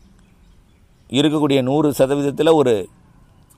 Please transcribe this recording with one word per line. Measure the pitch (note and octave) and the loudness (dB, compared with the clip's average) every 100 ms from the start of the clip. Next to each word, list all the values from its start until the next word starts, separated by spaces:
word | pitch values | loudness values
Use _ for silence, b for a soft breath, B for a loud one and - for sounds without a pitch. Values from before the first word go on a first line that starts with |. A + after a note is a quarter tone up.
| - _ _ _ _ _ _ _ _ _ - | -20 _ _ _ _ _ _ _ _ _ -8
இருக்கக்கூடிய | B2 D3 D3+ D3 C3+ | -2 0 0 0 0
நூறு | B2+ D3 D3+ | 0 0 0
சதவீதத்துல | C3+ C3+ C#3+ C#3+ B2+ D#3 | 0 0 0 -4 -2 2
ஒரு | D#3+ B2+ G#2 F2 _ _ _ - _ _ | 2 2 0 -4 _ _ _ -20 _ _